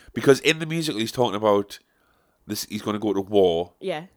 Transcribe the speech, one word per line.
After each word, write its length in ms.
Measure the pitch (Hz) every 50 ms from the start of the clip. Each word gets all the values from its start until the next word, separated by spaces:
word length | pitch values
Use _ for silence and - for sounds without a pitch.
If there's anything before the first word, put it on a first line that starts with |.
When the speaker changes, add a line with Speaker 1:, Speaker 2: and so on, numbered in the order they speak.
| _ - -
Speaker 1:
Because 280 | 117 - 143 135 127
in 180 | - 147 160 160
the 80 | 165
musical, 340 | 156 160 165 156 156 113 107
he's 120 | 113 110 -
talking 220 | 127 120 110 92
about 420 | 104 107 107 101 101 101 - - - _ _ _ _ _ _ _ _ _ _ _ _ _
this, 180 | - 107 - - -
he's 120 | 101 104 -
gonna 160 | 110 104 104
go 120 | 110 107 95
to 80 | 98
war. 520 | 95 98 104 101 95 87 82 85 87 - _ -
Speaker 2:
Yeah. 260 | 185 190 165 151 175 - _